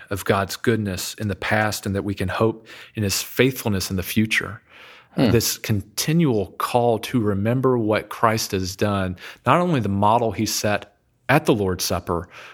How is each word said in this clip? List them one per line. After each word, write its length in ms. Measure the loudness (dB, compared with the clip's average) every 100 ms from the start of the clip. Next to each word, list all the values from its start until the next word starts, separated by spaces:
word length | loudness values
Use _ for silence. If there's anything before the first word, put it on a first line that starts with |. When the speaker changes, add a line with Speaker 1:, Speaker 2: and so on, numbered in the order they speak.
| -10
Speaker 1:
of 160 | -4
God's 320 | 0 0 0 -2
goodness 580 | 0 0 0 -4 -8
in 140 | -6 -6
the 80 | -4
past, 480 | -2 0 0 -2 -4
and 80 |
that 80 | -4
we 120 | -2
can 140 | -4 -4
hope 380 | 0 0 0 -10 -20 -12 -4
in 60 |
his 180 | -2 -2
faithfulness 680 | -2 2 2 0 -2 -2 -2
in 60 | -4
the 60 |
future. 580 | -2 0 0 0 -4 -8 _ -20 -20 -20 _
Speaker 2:
Hmm. 160 | 0 4
Speaker 1:
This 280 | 4 2 -4
continual 880 | -4 -4 -4 -6 0 2 2 2 -2 -4
call 400 | -2 2 2 2
to 200 | 0 0
remember 560 | 0 0 0 2 2 2
what 300 | 2 0 -2
Christ 420 | 0 2 2 -2
has 220 | -2 -4
done, 420 | -2 0 0 -2 -6 -12 -6 2
not 140 | 2
only 180 | 2 0
the 80 | 0
model 440 | 2 4 4 2
he 140 | 0 -2
set 500 | -2 -2 -2 -6 _ _ _ 0
at 160 | 2 4
the 80 |
Lord's 300 | 2 0 -2
Supper, 440 | -4 -4 -2 -4 -4 -12 -20